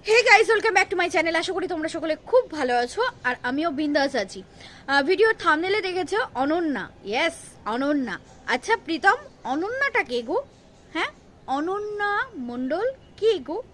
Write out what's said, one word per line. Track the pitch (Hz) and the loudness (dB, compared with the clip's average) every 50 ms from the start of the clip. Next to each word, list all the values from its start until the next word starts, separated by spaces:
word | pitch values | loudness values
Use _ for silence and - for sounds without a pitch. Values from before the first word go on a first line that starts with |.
| - - | 2 4
Hey | 440 480 | 4 6
guys, | 427 480 427 403 440 - | 8 8 6 6 6 4
welcome | 453 415 - 453 370 | 2 2 2 2 2
back | 392 - - | 2 2 2
to | 392 359 | 0 -2
my | 349 330 - | -2 0 0
channel। | 349 320 330 330 | 0 0 2 0
আশা | 330 339 - | 0 -2 -2
করি | 370 339 339 - | -4 -4 -4 -4
তোমরা | 359 311 311 330 | -4 -4 -4 -4
সকলে | - 330 285 330 311 302 - | -6 -4 -4 -4 -4 -4 -2
খুব | - 453 508 480 - | 2 4 4 4 2
ভালো | 320 302 277 254 247 | -4 -4 -2 0 2
আছো, | 240 240 247 - 392 494 494 - - - | 0 0 -2 -2 -2 -2 -2 -2 -4 -4
আর | 247 247 - | -4 -4 -2
আমিও | - 247 254 285 320 339 | -4 -4 -2 -2 -2 -2
বিন্দাস | 277 254 311 294 294 302 269 277 277 | -2 -2 -2 0 2 2 0 0 0
আছি। | 240 196 190 - 190 185 - - - - - - - - | -4 -4 -4 -10 -16 -18 -18 -20 -20 -20 -20 -20 -16 -4
আহ, | - 277 277 | 2 2 2
ভিডিওর | 277 294 381 311 440 440 427 - | 4 2 4 4 4 4 2 2
থাম্বনেলে | - 339 302 302 339 381 392 427 | 2 2 2 2 2 0 0 0
দেখেছো | - 370 349 370 359 285 381 440 508 - - | -2 -2 -4 -4 -4 -2 -2 -2 -2 -4 -2
অনন্যা। | 240 269 285 311 359 339 311 269 202 175 - - - - | -2 0 0 0 0 0 -2 -2 -4 -6 -10 -14 -16 -10
ইয়েস, | 196 214 262 320 330 320 - - - - - - | -4 -2 0 0 -2 -2 -6 -20 -20 -20 -12 -6
অনন্যা। | 202 220 240 277 285 302 285 254 226 180 - - - - - - | -4 -4 -2 0 0 0 0 -2 -4 -6 -10 -12 -20 -20 -14 -4
আচ্ছা | - 226 254 - - 453 | -4 -4 -4 0 0 -2
প্রীতম, | 381 - - 330 294 - 392 440 523 - - - - - | 0 0 -6 -6 2 4 4 4 4 -2 -18 -20 -12 -6
অনন্যাটা | 226 262 302 349 415 494 539 571 554 - 494 | -4 -4 -2 -2 -4 -2 -2 -2 0 0 -2
কে | 339 247 247 240 | -2 -2 -4 -4
গো? | 233 226 339 494 554 - - - - - - - - - | -4 -2 -4 -4 -4 -6 -20 -20 -20 -20 -20 -20 -20 -10
হ্যাঁ, | - 320 392 571 - - - - - - - | -6 -4 -4 -4 -6 -14 -20 -20 -20 -20 -8
অনন্যা | - 233 277 302 349 381 415 415 415 415 415 415 403 403 415 508 523 453 311 | -6 -4 -4 -2 -2 -4 -4 -4 -6 -4 -4 -2 -2 -2 -2 -4 -6 -8 -10
মণ্ডল | 247 240 240 247 254 262 294 349 440 523 523 - - - - | -10 -8 -6 -6 -4 -2 -2 -2 -2 -4 -4 -6 -18 -20 -8
কে | - 392 440 427 339 | 0 2 2 2 0
গো? | 240 - 320 440 508 - | -4 -8 -8 -8 -8 -12